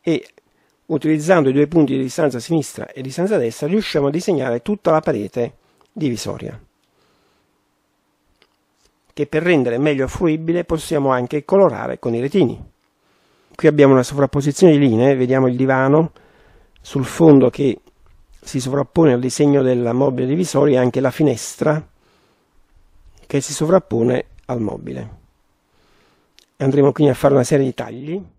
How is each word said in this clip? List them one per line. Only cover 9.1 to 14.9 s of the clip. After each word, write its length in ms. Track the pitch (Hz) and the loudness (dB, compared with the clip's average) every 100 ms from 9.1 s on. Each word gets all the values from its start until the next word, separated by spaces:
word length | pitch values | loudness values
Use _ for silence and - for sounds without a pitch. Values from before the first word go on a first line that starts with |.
che 140 | - 147 | -8 -4
per 160 | 156 | -2
rendere 340 | 170 165 123 117 | 0 2 0 0
meglio 300 | 147 143 131 | 0 0 -4
fruibile 560 | - 175 156 160 170 | -2 -2 -2 -2 -4
possiamo 480 | 170 160 - 156 139 | -2 -6 -4 -2 0
anche 320 | 127 123 151 | 0 -2 -6
colorare 560 | 139 190 190 110 127 127 | 0 4 4 2 -8 -8
con 120 | 131 | -4
i 80 | 117 | -4
retini. 400 | 131 196 139 110 - _ _ _ _ _ _ _ _ | -2 2 0 0 -16 _ _ _ _ _ _ _ _
Qui 140 | - 160 | 0 0
abbiamo 240 | 151 139 | 6 6
una 100 | 131 | 6
sovrapposizione 680 | 123 139 135 147 143 139 185 | 2 -2 -2 0 -4 2 4
di 80 | 147 | 6
linee, 340 | 143 | 4